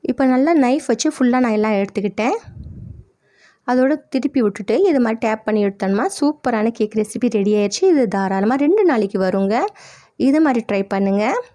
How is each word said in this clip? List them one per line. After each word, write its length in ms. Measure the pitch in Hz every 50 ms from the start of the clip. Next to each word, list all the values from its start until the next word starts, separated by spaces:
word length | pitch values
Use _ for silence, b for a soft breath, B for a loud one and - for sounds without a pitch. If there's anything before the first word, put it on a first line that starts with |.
இப்போ 240 | _ - 247 - 277
நல்லா 320 | 262 254 254 269 311 339
நைஃப் 240 | 320 269 240 254 311 -
வச்சு 260 | - 240 226 - 311 302 -
ஃபுல்லா 200 | 262 247 240 254
நான் 60 | 254
எல்லாம் 280 | 240 214 214 214 220 214
எடுத்துக்கிட்டேன். 640 | 196 196 202 - - 196 208 - - 214 240 359 466 - - - - - - - - - - - - - _ _ _ b b b b b b b b b
அதோட 300 | - 247 254 254 269 302 294 - _
திருப்பி 320 | - 262 240 285 - 277 233
விட்டுட்டு 400 | 208 196 - 208 - 214 269 381
இது 180 | 403 320 277
மாதிரி 180 | 240 220 226 226
டேப் 260 | - 220 214 220 -
பண்ணி 220 | - 214 214 208
எடுத்தோம்னா 400 | 202 196 202 - 190 190 202 247 - - -
சூப்பரான 480 | - 285 302 - _ - 220 220 214 226
கேக் 260 | 226 - 220 208 -
ரெசிபி 360 | 220 214 214 - 220 - 247
ரெடி 240 | - 214 196 202 208
ஆயிடுச்சு. 280 | 208 208 202 202 - -
இது 260 | 381 349 285 254 202
தாராளமா 460 | 180 196 196 190 190 190 196 214 247
ரெண்டு 300 | 277 285 294 359 427 415
நாளைக்கு 340 | 359 277 226 214 196 - 196
வருங்க. 460 | 190 185 185 196 196 196 208 240 330 427 B B B B B B B B B
இது 240 | _ - 262 269 311
மாதிரி 240 | 320 294 262 233 226 - 214
ட்ரை 160 | 196 196 196
பண்ணுங்க. 560 | 208 196 196 196 196 202 208 233 349 494 494 - _